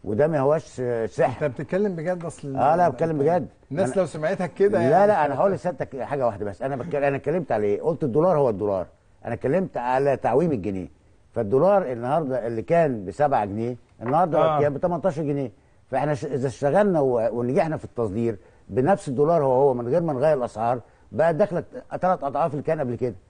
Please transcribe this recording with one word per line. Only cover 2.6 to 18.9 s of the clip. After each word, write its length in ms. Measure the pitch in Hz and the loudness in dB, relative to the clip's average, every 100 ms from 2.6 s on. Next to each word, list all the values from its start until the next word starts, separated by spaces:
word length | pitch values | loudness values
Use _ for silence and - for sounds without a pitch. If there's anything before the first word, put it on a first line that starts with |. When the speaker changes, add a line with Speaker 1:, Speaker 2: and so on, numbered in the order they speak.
| 131 165 | 2 4
Speaker 1:
لا، 140 | 175 | 2
بتكلم 280 | - 165 156 | 2 -2 2
بجد. 300 | 143 175 135 _ _ | 2 2 -2 _ _
Speaker 2:
الناس 200 | 139 190 | -2 -2
Speaker 1:
أنا 100 | 196 | 0
Speaker 2:
لو 40 | 170 | -2
سمعتك 460 | 160 156 190 180 | -2 -4 -2 -6
كده، 240 | - 196 196 | 2 2 4
Speaker 1:
لا، 60 | 127 | 4
Speaker 2:
يعني. 180 | 165 208 | 6 6
Speaker 1:
لا، 180 | 196 147 | 4 2
انا 100 | 131 | 2
هقول 160 | 190 | 2
لسيادتك 500 | 185 175 135 151 135 | 2 -4 -6 -8 -8
حاجه 240 | 107 143 123 | -6 0 0
واحده 200 | 98 101 | 0 -8
بس. 160 | 95 | -4
انا 140 | 135 139 | -6 -4
بتكلم، 280 | 175 147 | -4 0
انا 120 | 143 139 | 0 0
اتكلمت 360 | - 170 143 | -2 -2 -2
على 140 | 113 104 | 0 0
ايه؟ 140 | 104 | 0
قلت 220 | 151 165 | -2 -2
الدولار 340 | 151 117 175 156 | 0 2 2 4
هو 120 | 135 | 2
الدولار. 360 | 101 104 95 85 _ _ _ - | 2 -2 -2 -4 _ _ _ -10
انا 80 | |
اتكلمت 440 | 117 127 165 143 131 | -4 0 0 -2 -4
على 400 | 120 131 139 127 | -2 2 2 2
تعويم 340 | 127 120 170 | 2 2 2
الجنيه، 360 | 131 95 95 90 _ _ _ _ | 0 -4 -6 -8 _ _ _ _
فالدولار 580 | - 107 131 180 202 156 | -6 0 2 4 2 0
النهارده 560 | 120 120 156 143 127 113 | -6 -2 -2 -2 -4 -4
اللي 140 | 113 | -6
كان 440 | - 170 160 117 92 | 0 2 2 0 -8
بسبعة 400 | 98 147 131 104 | -2 0 2 0
جنيه 300 | 101 117 123 _ _ | -4 -6 -6 _ _
النهارده 360 | 113 151 180 147 | -2 2 2 2
Speaker 2:
آه. 200 | 160 151 | 2 2
Speaker 1:
بقى 140 | 147 | 0
بتمنتاشر 480 | 139 175 175 190 143 | 0 -2 -2 -2 -2
جنيه. 300 | 147 143 127 - _ _ _ | -4 -2 -4 -10 _ _ _
فاحنا 220 | 127 147 | -4 -2
ش-، 120 | 147 156 | -2 -2
اذا 220 | 147 131 | -4 -4
اشتغلنا 520 | - 143 165 208 170 | -2 0 2 2 2
و-، 300 | 135 120 113 113 | 2 2 0 -2
ونجحنا 380 | 120 139 160 139 | 0 0 0 -4
في 80 | - | -8
التصدير 500 | - 113 98 117 104 - _ - | -4 -2 0 -2 -4 -12 _ -6
بنفس 400 | 110 135 | 0 2